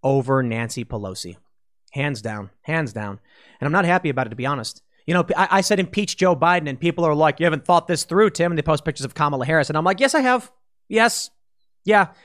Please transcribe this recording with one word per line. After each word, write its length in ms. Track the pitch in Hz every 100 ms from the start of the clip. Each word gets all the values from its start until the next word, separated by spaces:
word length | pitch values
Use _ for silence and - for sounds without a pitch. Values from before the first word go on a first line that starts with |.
over 400 | 135 139 127 135
Nancy 420 | 123 117 117 123
Pelosi. 540 | 113 110 98 95 87 87 _ _ _ _ _
Hands 300 | 139 147 123
down, 280 | 113 107 101 _
hands 320 | - 165 135
down. 260 | 107 104 98 _ _ _ -
And 80 | 139
I'm 40 |
not 120 | 175 175
happy 240 | 180 170
about 180 | 131 117
it, 40 |
to 40 | 113
be 100 | 131
honest. 360 | 143 104 - _ _ -
You 80 | 180
know, 100 | 175 170
I, 120 | 185
I 100 | 196
said, 180 | 185 202
"Impeach 380 | 180 208 202 -
Joe 180 | 185 160
Biden," 340 | 165 180 151
and 100 | 127
people 240 | 170 165
are 120 | 165 151
like, 240 | 156 139
"You 60 | 165
haven't 200 | 156 -
thought 220 | 175 -
this 180 | 165 -
through, 240 | 180 214
Tim." 220 | - 175
And 60 | 165
they 60 |
post 220 | 151 151 -
pictures 200 | 143 139
of 80 |
Kamala 320 | - 147 139 127
Harris. 240 | 160 139
And 80 | 156
I'm 60 |
like, 160 | 175 190
"Yes, 160 | 269 311
I 60 |
have. 300 | 254 254 - _ _ _ -
Yes. 440 | 220 226 - - _ _ _ _ _
Yeah. 300 | - 208 190 -